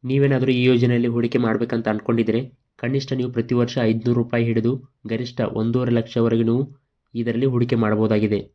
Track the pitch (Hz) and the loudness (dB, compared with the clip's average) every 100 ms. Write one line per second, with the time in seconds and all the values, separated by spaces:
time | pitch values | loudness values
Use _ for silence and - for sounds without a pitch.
0 | 127 135 139 135 131 123 123 123 120 120 | 0 2 2 2 2 2 4 4 4 2
1 | 120 117 117 135 117 110 120 117 110 107 | 0 0 0 0 0 0 -2 -2 -2 -4
2 | - 117 113 110 131 _ _ _ 120 135 | -2 0 0 -2 -4 _ _ _ -4 -4
3 | 135 131 123 123 117 120 120 135 113 113 | -4 -4 -4 -4 -2 0 0 0 0 0
4 | 117 120 120 120 117 113 113 127 - _ | 0 0 0 -2 0 0 0 -4 -8 _
5 | 107 113 123 - 113 - 110 123 123 117 | -8 -8 -8 -4 -4 -2 -2 0 0 0
6 | 113 - 117 113 113 120 143 - _ _ | 0 0 2 2 2 0 -2 -8 _ _
7 | _ 117 117 113 135 123 120 120 107 107 | _ -6 -4 0 0 0 0 2 2 2
8 | 110 107 107 101 - | 2 2 2 -2 -4